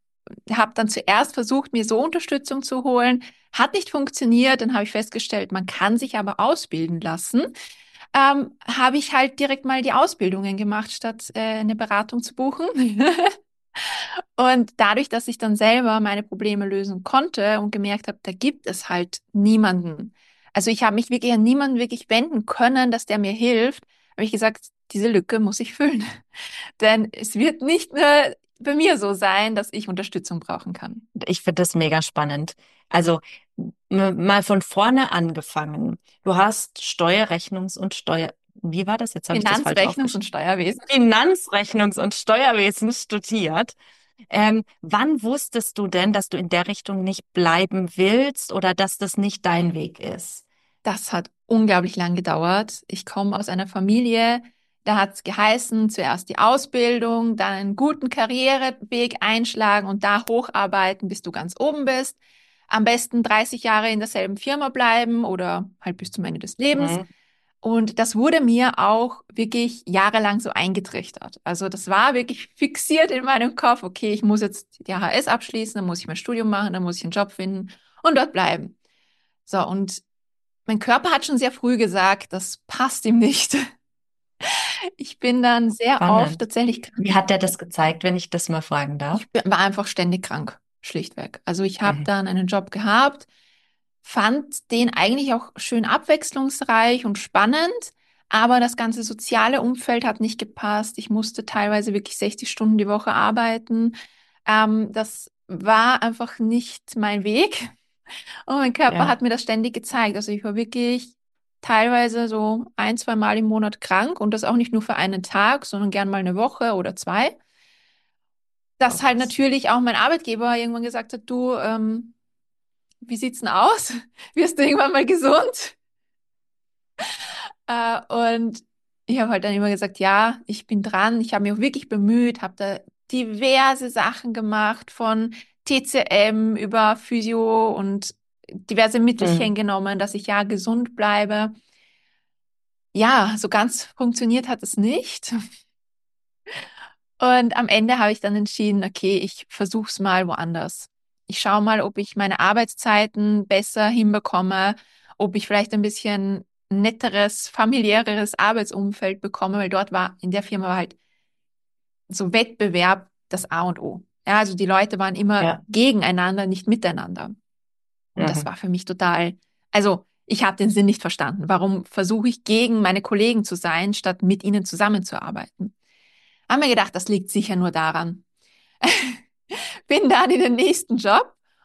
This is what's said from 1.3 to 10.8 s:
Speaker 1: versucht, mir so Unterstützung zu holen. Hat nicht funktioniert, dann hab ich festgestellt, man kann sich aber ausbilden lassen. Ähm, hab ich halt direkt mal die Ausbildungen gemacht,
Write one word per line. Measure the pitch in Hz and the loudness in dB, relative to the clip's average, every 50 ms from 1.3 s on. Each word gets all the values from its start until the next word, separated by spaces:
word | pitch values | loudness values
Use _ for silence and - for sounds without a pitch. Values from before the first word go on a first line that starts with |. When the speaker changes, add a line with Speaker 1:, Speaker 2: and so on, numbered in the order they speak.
| - | -2
Speaker 1:
versucht, | 269 226 214 262 277 - - - | -4 -2 0 -2 -2 -2 -2 -4
mir | 233 214 | -4 0
so | 220 220 226 | 0 0 0
Unterstützung | 285 330 330 339 - - 294 277 285 - 269 277 | 0 0 -2 -4 -2 -2 -4 -4 -2 -4 -6 -6
zu | 269 - 262 254 247 | -6 -4 -6 -4 0
holen. | 277 247 247 240 247 247 247 - - - _ _ _ - | 2 2 4 4 4 2 0 -2 -8 -20 _ _ _ 0
Hat | - 254 285 - | 0 0 2 2
nicht | 392 349 - | -2 -4 -2
funktioniert, | - 285 277 277 - - 269 233 233 240 254 262 262 254 | -4 -4 -4 -4 -4 -2 2 4 4 6 6 4 2 2
dann | 226 254 254 | 0 0 0
hab | 208 208 | 0 -2
ich | 208 | -2
festgestellt, | - 214 220 - - 226 - - 220 202 190 185 | -4 -4 -6 -4 -6 -8 -6 -4 -4 -6 -4 -4
man | 190 190 185 | -4 -6 -6
kann | 185 - - 190 208 226 | -6 -4 -2 0 2 2
sich | 240 269 247 - | 0 -2 -4 -4
aber | 214 196 202 - - | -4 -4 -4 -2 0
ausbilden | 202 254 330 330 - - - 160 165 170 170 165 | 0 2 0 0 -4 -6 -6 -4 -4 -4 -4 -4
lassen. | - 160 165 175 - - - 247 320 - - - - - - - - _ _ - - - - | -4 -6 -6 -6 -6 -2 0 0 0 0 -6 -14 -20 -20 -20 -20 -20 _ _ -20 -12 0 4
Ähm, | 269 269 277 277 277 - - - _ - | 4 6 6 4 2 -2 -4 -10 _ -10
hab | - 240 262 254 262 262 | -6 0 2 2 2 2
ich | 294 285 - 285 | 0 -2 0 2
halt | 262 269 269 269 - | 2 2 2 0 -2
direkt | 277 262 269 269 269 | -2 -2 -2 -4 -2
mal | 262 262 262 | -2 -2 0
die | 247 262 - | 0 0 2
Ausbildungen | 254 311 - - - 202 185 190 190 196 196 196 | 4 2 2 2 -2 -2 0 0 -2 -2 -4 -4
gemacht, | 196 214 208 208 214 | -2 -2 -2 -2 -2